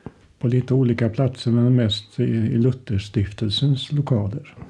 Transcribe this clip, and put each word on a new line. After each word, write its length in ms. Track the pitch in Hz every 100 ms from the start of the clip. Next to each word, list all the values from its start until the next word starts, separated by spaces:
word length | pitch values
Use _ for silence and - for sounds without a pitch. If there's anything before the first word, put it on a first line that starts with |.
| - - _ -
på 100 | 127
lite 260 | 123 123
olika 340 | 127 123 120 117
platser, 420 | 107 131 131 -
men 260 | 120 120 127
mest 440 | 113 107 - -
i, 40 |
i 340 | 123 117 110 117
Lutherstiftelsens 1300 | 123 127 - 101 - - 101 - 110 101 139 135 -
lokaler 640 | 147 143 123 101 139 - -